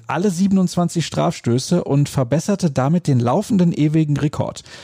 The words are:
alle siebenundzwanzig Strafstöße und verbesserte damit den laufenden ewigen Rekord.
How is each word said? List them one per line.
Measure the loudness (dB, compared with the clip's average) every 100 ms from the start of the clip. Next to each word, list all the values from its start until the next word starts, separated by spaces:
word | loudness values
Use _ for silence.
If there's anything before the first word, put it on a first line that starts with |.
| -4
alle | -2 -2
siebenundzwanzig | 0 2 2 2 0 -2 -2 -4
Strafstöße | -2 -2 -2 -2 -2 0 -2
und | 0 0 0
verbesserte | 0 0 0 0 0 0
damit | 0 0 0 2
den | 2
laufenden | 2 0 0 2 2
ewigen | 2 2 2 0 0
Rekord. | -2 -2 -6 -8 -16 -20